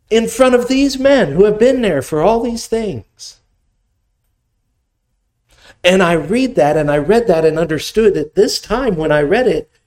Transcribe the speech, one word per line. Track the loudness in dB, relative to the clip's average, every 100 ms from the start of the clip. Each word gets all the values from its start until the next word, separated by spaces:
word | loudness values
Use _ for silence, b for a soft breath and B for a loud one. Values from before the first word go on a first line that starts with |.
| -2
in | -2 0
front | 0 2 2
of | 2
these | 0 0 0
men | 2 2 2
who | 2 2
have | 4
been | 2 2
there | 0 -2
for | -2 0
all | 0 0
these | -2 -8 -6
things. | -6 -6 -8 -14 -20 -20 -20 _ _ _ _ _ _ _ _ _ _ _ _ _ _ _ _ _ _ _ _ _ b b b
And | 2 2
I | 2
read | 0 0 -2 0 0
that, | 2 2
and | 0
I | 0
read | 2 0 2
that | 2
and | 0 0
understood | -2 -4 -4 -2 0
that | -2 -2 -2
this | -2 -2
time | -6 -4 -4 -2
when | 0
I | 0
read | 0 0 0
it, | -2 -6 _